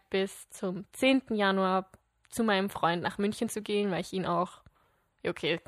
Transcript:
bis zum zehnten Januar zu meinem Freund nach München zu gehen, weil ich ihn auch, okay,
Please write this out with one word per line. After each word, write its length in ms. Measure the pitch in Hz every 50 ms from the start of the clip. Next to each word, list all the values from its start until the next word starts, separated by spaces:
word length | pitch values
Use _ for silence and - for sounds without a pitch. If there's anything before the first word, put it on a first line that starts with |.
| _ -
bis 400 | - 196 196 202 - - - -
zum 380 | - - 214 185 180 170 196 - -
zehnten 420 | - 254 262 269 262 - - 226
Januar 560 | 208 202 196 190 190 190 185 190 190 185 - _ - _ _ _ _ _ -
zu 140 | - - 226
meinem 260 | 220 202 190 196 202
Freund 320 | - - - 165 170 175 156
nach 160 | 180 - -
München 320 | 202 208 214 - 233 214
zu 100 | - 214
gehen, 300 | 208 - 208 208 202 202
weil 100 | 175 160
ich 140 | 180 - -
ihn 100 | 185 165
auch, 380 | 165 175 170 180 - - - - - _ _ _ _ _ _ _ _ _ _ -
okay, 340 | 180 175 - - 247 247 240 -